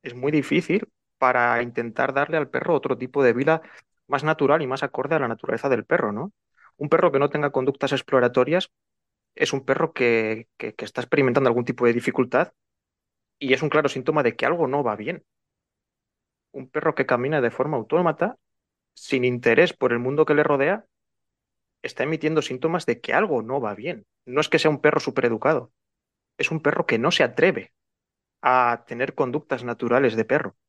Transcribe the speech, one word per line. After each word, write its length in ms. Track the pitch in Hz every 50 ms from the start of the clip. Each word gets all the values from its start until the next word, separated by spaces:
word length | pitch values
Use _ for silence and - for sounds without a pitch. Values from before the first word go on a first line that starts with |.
Es 120 | _ 120 120
muy 180 | 123 127 147
difícil 560 | 151 151 131 - 143 175 - - 170 214 - _ _ _ _ _ _ _
para 440 | 131 127 123 123 120 120 120 117
intentar 520 | 120 120 120 - 117 117 107 - 135 135 131
darle 220 | 139 147 151 160 160
al 120 | 143 127
perro 240 | - 127 - - 165
otro 220 | 135 - 131 127 117
tipo 240 | 127 123 - 143
de 100 | 135 120
vida 300 | 113 123 143 160 160 160 - - - - _ _ _ _ _
más 180 | - 139 139 147
natural 380 | 156 156 - 143 131 147 170
y 40 | 151
más 160 | 127 131 131
acorde 340 | 147 135 - - 127 143 165
a 20 | 151
la 100 | 131 117
naturaleza 400 | 113 - - - 113 - - 139
del 160 | 127 113 101
perro, 280 | _ 165 175 156 107
¿no? 200 | 104 107 156 208 _ _ _ _ _ _ _ _ _
Un 120 | _ 147 147
perro 240 | - - 185 170
que 60 | 139 135
no 120 | 143 143
tenga 200 | 139 147 147 139
conductas 400 | - 135 131 139 135 - - 135
exploratorias 760 | 143 131 - - 143 131 123 123 123 131 127 139 160 185 - - _ _ _ _ _ _ _ _ _ _ _ _ _
es 160 | - 156 - -
un 100 | 135 131
perro 280 | - 135 - - 156 -
que, 540 | - 127 120 117 113 110 110 110 113 120 _ _ _
que, 160 | 120 110 -
que 100 | - 113
está 160 | - _ 127
experimentando 460 | 120 - - 147 135 127 120 143 135 123
algún 160 | 117 123 120
tipo 220 | 120 117 - 123
de 60 | 120 117
dificultad 580 | 120 - - - - 127 127 - 131 175 - _ _ _ _ _ _ _ _ _ _ _ _ _ _ _ _ _ _
y 160 | 143 127 131
es 80 | -
un 80 | 156 147
claro 180 | - 156 147 135
síntoma 320 | - 139 127 160 156 151 131
de 120 | 117 -
que 100 | - -
algo 220 | 139 170 170 160 127
no 160 | 135 143 135
va 120 | 117 107
bien. 280 | 104 107 143 180 - _ _ _ _ _ _ _ _ _ _ _ _ _ _ _ _ _ _ _ _ _ _ _ _ _ _
Un 160 | - 139 131 -
perro 240 | - 156 151 160 151
que 120 | - 131
camina 340 | - 127 120 123 139 156 147
de 100 | 120 117
forma 260 | - - 131 151 156
autómata, 600 | 123 - - 151 170 180 170 143 - 170 214 254 _ _ _ _ _ _ _ _ _ _ _ _
sin 300 | - - - 139 127 123
interés 480 | 127 123 120 - 120 117 151 175 170 -
por 180 | _ 131 123
el 80 | 120 120
mundo 260 | 120 127 143 151 156
que 80 | 151 147
le 100 | 147 147
rodea, 420 | 147 147 135 139 160 196 226 - _ _ _ _ _ _ _ _ _ _ _ _ _ _ _ _ _ _ _
está 220 | - 143 - - 131
emitiendo 380 | 147 160 151 151 156 160 156
síntomas 440 | 139 - 135 127 - 160 170 175 -
de 140 | - 117 -
que 120 | - - 117
algo 280 | 151 214 190 147 117
no 180 | 110 113 131 143
va 140 | 120 107 101
bien. 320 | 98 117 170 156 110 - _ _ _ _
No 140 | 127 127 143
es 80 | 156 -
que 100 | - 156
sea 120 | - 156
un 100 | 151 -
perro 200 | - 135 - 151
supereducado, 720 | - 143 117 131 127 120 113 110 - 143 160 127 - _ _ _ _ _ _ _ _ _ _ _ _ _ _ -
es 120 | - -
un 100 | 160 156
perro 240 | - 143 - - -
que 120 | - 117 113
no 120 | 120 160
se 120 | - - 151
atreve 480 | 123 - - 151 190 147 - - _ _ _ _ _ _ _ _ _ _ _ _ _ _ _
a 420 | - 127 127 127 123 123 120 113 _
tener 280 | - 120 120 131 139 -
conductas 500 | - 143 127 127 156 - _ 139 120 120
naturales 520 | 120 117 - 127 113 120 131 139 117 110
de 80 | 110 110
perro. 300 | - 127 156 - 98 _ _ _